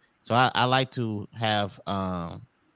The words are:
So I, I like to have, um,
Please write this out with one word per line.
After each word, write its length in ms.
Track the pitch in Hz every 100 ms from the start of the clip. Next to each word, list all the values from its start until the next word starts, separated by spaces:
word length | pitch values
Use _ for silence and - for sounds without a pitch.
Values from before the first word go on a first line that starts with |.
| _ _
So 120 | -
I, 160 | 113 127
I 120 | -
like 260 | 123 131 131
to 360 | - 113 107 104
have, 460 | 113 113 104 101 - -
um, 580 | 98 95 90 85 98 - _ _